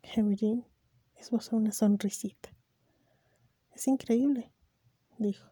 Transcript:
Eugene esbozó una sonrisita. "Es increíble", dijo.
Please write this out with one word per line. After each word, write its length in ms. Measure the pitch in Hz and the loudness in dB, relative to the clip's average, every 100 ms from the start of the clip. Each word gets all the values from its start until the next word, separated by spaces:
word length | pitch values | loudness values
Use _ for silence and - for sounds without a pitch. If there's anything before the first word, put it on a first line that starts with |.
Eugene 640 | - 226 208 196 214 233 - _ _ _ _ _ | -4 0 0 0 0 -2 -6 _ _ _ _ _
esbozó 400 | - 226 - 226 | -6 -4 -2 0
una 160 | 214 | 0
sonrisita. 760 | - 214 202 202 - 202 _ - - _ _ _ _ _ _ _ _ _ _ _ | 2 2 4 0 -4 -10 _ -20 -20 _ _ _ _ _ _ _ _ _ _ _
"Es 140 | - - | -6 0
increíble", 640 | 262 - 233 277 262 - _ _ _ _ _ _ - | 0 2 2 2 0 -4 _ _ _ _ _ _ -4
dijo. 320 | 208 196 - | -4 -4 -12